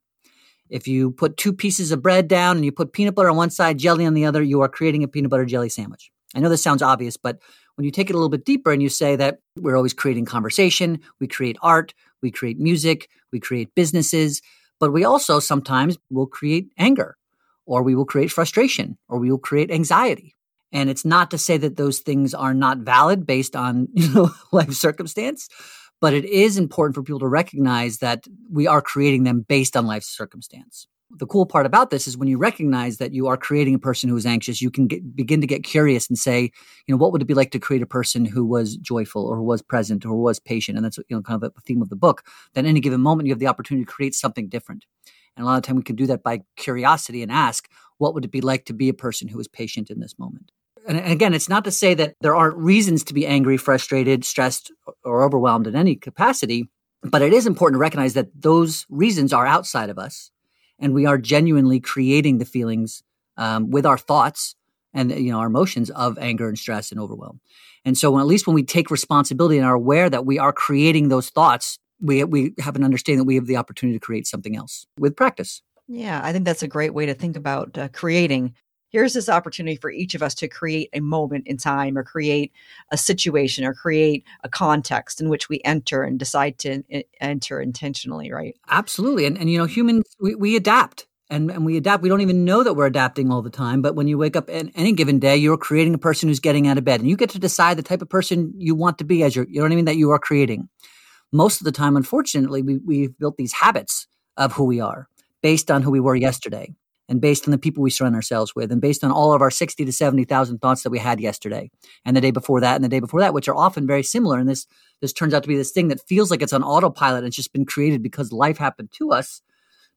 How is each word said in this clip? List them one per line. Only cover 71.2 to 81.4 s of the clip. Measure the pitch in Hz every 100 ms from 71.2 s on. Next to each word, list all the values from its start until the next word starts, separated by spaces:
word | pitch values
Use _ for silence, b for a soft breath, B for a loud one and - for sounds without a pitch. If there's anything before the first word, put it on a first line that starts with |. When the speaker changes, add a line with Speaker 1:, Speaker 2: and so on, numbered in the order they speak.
| -
Speaker 1:
thoughts, | 156 156 120 - - _ _
we, | 156 135 165
we | 147 131 -
have | 143 139
an |
understanding | 135 127 - 135
that | 131
we | 131
have | 123
the | 123
opportunity | - - 123 113
to | -
create | 110 -
something | - 107 107
else | 110 - - -
with | 139 -
practice. | 262 - - - _ _ -
Speaker 2:
Yeah, | 240 214 151
I | 160
think | 180 175
that's | 165
a | 151
great | 151 151
way | 147 147
to | 127
think | 170 151
about, | 143 135 - -
uh, | 139
creating. | - 170 175 165 135 127 - _ _ _
Here's | 220 254
this | 247 196
opportunity | 170 170 - 160 147
for | 151
each | - 180 151
of |
us | 147 -
to | 160
create | - 160 156 -
a | 147
moment | 147 160 147 143